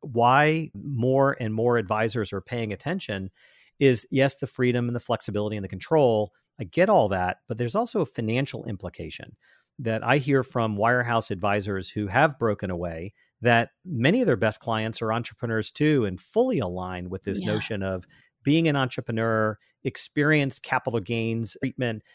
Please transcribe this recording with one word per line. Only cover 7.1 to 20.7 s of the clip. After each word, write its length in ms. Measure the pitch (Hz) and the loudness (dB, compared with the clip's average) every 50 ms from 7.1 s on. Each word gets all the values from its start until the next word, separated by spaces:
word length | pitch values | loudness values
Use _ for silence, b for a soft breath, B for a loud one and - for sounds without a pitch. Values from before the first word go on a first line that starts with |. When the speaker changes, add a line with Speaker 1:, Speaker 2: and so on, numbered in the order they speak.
| 98 92 90 90 - - _ - | 2 0 0 -2 -2 -6 _ -8
Speaker 1:
but 80 | 113 | -6
there's 180 | 113 123 117 123 | -4 -4 -2 0
also 280 | 208 240 233 - 220 156 | -2 -2 -2 -2 -2 -2
a 40 | |
financial 580 | - - - 113 110 113 127 139 - - 113 - | -2 -4 -4 -2 -2 0 0 -2 -2 -6 -8 -8
implication 720 | - 104 - - 87 - - 85 80 - - - - - b b b b b b b _ - | -8 -8 -8 -8 -10 -10 -10 -12 -12 -12 -14 -16 -18 -20 b b b b b b b _ -8
that 260 | 127 113 110 110 110 | -4 -4 -2 0 2
I 140 | 117 131 147 | 2 2 2
hear 260 | 127 139 139 131 123 | 2 2 2 2 2
from 320 | - - 123 113 110 104 | 0 -2 -2 0 0 0
wirehouse 540 | 101 104 117 123 123 120 117 117 117 107 - | 2 2 4 4 2 2 0 0 0 0 -2
advisors 580 | 107 90 101 101 101 104 95 104 98 95 90 - | -4 -2 0 0 0 0 0 -2 -4 -6 -6 -8
who 200 | - 104 104 95 | -8 -8 -8 0
have 300 | 95 127 151 160 139 - | 2 4 4 4 2 0
broken 320 | 120 113 101 - - 95 | -2 -2 0 -2 -4 -6
away, 440 | 90 85 87 85 82 80 87 101 - _ _ _ _ _ | -6 -6 -6 -6 -8 -8 -10 -12 -14 _ _ _ _ _
that 300 | 113 120 117 117 117 - _ _ _ | 2 4 4 4 4 0 _ _ _
many 340 | 185 165 113 117 143 202 262 | -8 -4 0 2 2 2 4
of 60 | 247 | 2
their 100 | 185 123 | 2 2
best 240 | 95 113 110 104 - | 2 2 0 0 -2
clients 400 | - 117 113 110 110 113 110 - | -4 -4 -2 -2 -2 -4 -4 -4
are 140 | 117 110 110 | -4 -2 -2
entrepreneurs 560 | 117 120 - - - - 117 113 110 104 - - | -2 -4 -6 -10 -8 -6 -4 -2 -2 -4 -4 -2
too, 320 | - 147 156 151 135 110 | 0 2 4 4 4 2
and 160 | 98 92 87 | 0 -2 -6
fully 380 | - - - 220 254 262 240 151 | -10 -4 0 0 2 2 0 0
align 500 | 107 90 90 90 90 92 90 90 90 90 | -2 -2 -4 -6 -6 -6 -6 -8 -8 -8
with 140 | 92 92 - | -8 -8 -6
this 180 | 101 95 101 | -6 -6 -4
Speaker 2:
Yeah. 60 | 92 | -2
Speaker 1:
notion 360 | 107 107 107 - - 110 98 95 | -2 -2 -2 -2 -4 -6 -4 -4
of 240 | 95 92 92 - b b b b b b _ _ | -4 -4 -6 -8 b b b b b b _ _
being 240 | 139 151 165 165 160 | 2 2 4 4 2
an 80 | 143 | 2
entrepreneur, 840 | 143 131 120 - - 127 - 117 110 113 113 113 110 110 107 104 - _ _ _ _ - | 0 0 -2 -4 -6 -6 -4 -4 -2 0 0 0 2 0 0 -2 -4 _ _ _ _ -8
experience 800 | 123 - - - - _ 147 143 151 156 151 143 135 - - | -8 -6 -6 -8 -4 _ 0 2 4 4 2 2 0 -4 -8
capital 400 | - - | -4 -2